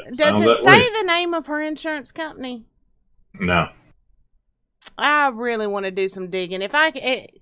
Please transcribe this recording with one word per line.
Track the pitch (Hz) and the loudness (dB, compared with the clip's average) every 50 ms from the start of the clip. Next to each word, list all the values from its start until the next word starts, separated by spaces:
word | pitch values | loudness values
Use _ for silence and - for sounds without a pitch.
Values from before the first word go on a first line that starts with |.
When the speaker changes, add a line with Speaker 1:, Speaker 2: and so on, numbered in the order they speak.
| - - 247 | -2 -6 -4
Speaker 1:
does | - 101 - | 0 2 2
Speaker 2:
sounds | - 107 107 | 4 4 4
Speaker 1:
it | 117 | 4
Speaker 2:
that | 117 - - | 4 6 8
Speaker 1:
say | 370 381 453 | 8 8 8
Speaker 2:
way. | 508 494 415 440 | 8 4 2 0
Speaker 1:
the | 403 | 0
name | 370 339 339 349 349 349 | 0 0 0 0 -2 -2
of | 330 269 | -4 -4
her | - 302 302 | -4 -6 -6
insurance | 302 311 311 - - 320 311 294 247 - - | -4 -6 -6 -8 -6 -8 -8 -8 -10 -12 -12
company? | - 320 311 - - 262 254 247 233 220 _ _ _ _ _ _ _ _ _ _ _ _ _ - | -12 -10 -10 -10 -12 -12 -10 -10 -12 -14 _ _ _ _ _ _ _ _ _ _ _ _ _ -12
Speaker 2:
No. | - - 90 87 85 78 - - _ _ _ _ _ _ _ _ _ _ _ _ _ _ _ _ _ _ _ _ _ - - - | -6 -2 0 0 0 0 -2 -6 _ _ _ _ _ _ _ _ _ _ _ _ _ _ _ _ _ _ _ _ _ -20 -18 -8
Speaker 1:
I | - 226 277 294 294 285 277 | -4 -2 0 2 2 2 0
really | 233 220 240 240 233 220 214 | -2 -4 -4 -4 -4 -2 -4
wanna | 208 202 202 196 190 | -4 -4 -4 -6 -6
do | 185 196 190 190 | -4 -4 -4 -4
some | 190 190 185 180 | -4 -8 -10 -8
digging. | 170 185 185 170 185 185 190 | -6 -6 -6 -6 -6 -6 -6
If | 202 - | -2 0
I | 294 311 320 - | 0 0 0 0
c-, | 269 | -4
eh, | - 254 254 214 - - _ _ | -6 -4 -4 -6 -6 -12 _ _